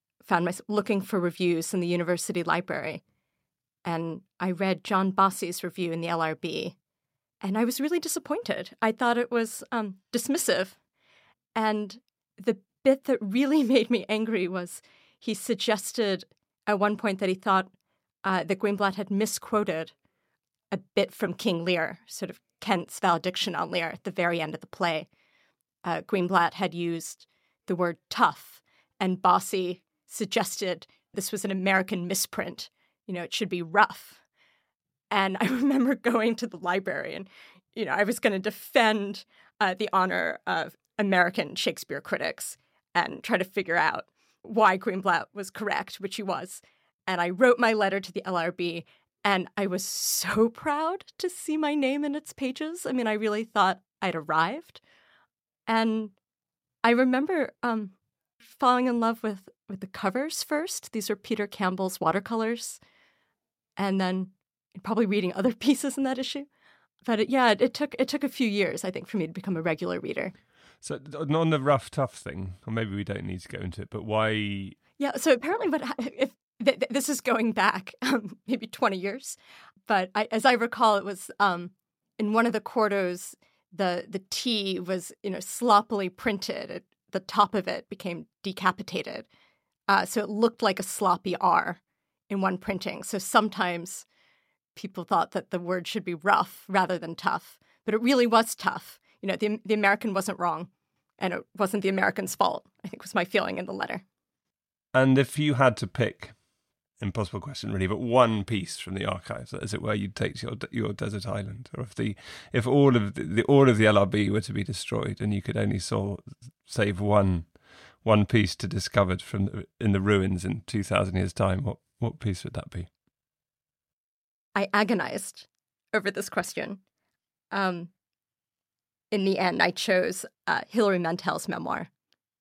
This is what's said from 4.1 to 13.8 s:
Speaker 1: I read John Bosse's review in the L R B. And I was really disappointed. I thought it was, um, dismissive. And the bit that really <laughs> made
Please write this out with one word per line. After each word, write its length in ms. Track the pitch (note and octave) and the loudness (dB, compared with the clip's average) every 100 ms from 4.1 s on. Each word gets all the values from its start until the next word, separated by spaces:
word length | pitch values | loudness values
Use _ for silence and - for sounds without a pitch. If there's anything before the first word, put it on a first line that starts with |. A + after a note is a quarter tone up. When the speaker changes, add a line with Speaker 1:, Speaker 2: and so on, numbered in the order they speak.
| E3 _ - | -8 _ -6
Speaker 1:
I 100 | F3+ | -4
read 320 | F3+ F#3+ F#3 | -2 0 -2
John 300 | - G3 F#3+ | 0 0 2
Bosse's 500 | F#3+ F#3+ F#3+ E3+ F3 | 4 2 2 -6 -4
review 300 | F3+ F3 F3 | -8 -4 -4
in 80 | E3 | -2
the 80 | E3 | -2
L 120 | E3+ | 0
R 140 | D#3+ | 0
B. 400 | D#3 E3+ D#3 - - _ _ _ _ _ _ | -2 -6 -6 -8 -10 _ _ _ _ _ _
And 160 | G3 G#3 | -4 0
I 80 | |
was 160 | A#3 B3+ | 0 0
really 200 | C#4+ E4+ | -2 -2
disappointed. 720 | E4 - - D#4+ A#4+ - - - | -2 -6 -4 -6 -4 -6 -6 -4
I 80 | A3 | -2
thought 260 | A3 B3 A#3+ | 0 0 0
it 140 | A#3+ | 0
was, 320 | A#3+ A3+ - - | -2 -2 -6 -6
um, 280 | A#3+ G#3 F#3+ _ | -6 -4 -8 _
dismissive. 580 | A#3 - D4 - G3+ F#3+ - _ _ _ _ _ _ _ | -4 0 -2 2 0 0 -8 _ _ _ _ _ _ _
And 460 | - A3 G#3+ G#3 A3+ _ _ _ - | -2 0 0 -4 -10 _ _ _ -10
the 220 | G3 F#3+ _ _ | -4 -4 _ _
bit 220 | C4+ C4+ | 4 4
that 140 | - B3 | 2 -2
really 420 | G#3 A3 C#4 D#4 | 0 0 4 4
<laughs> 120 | B3 | 4
made 140 | B3+ | 4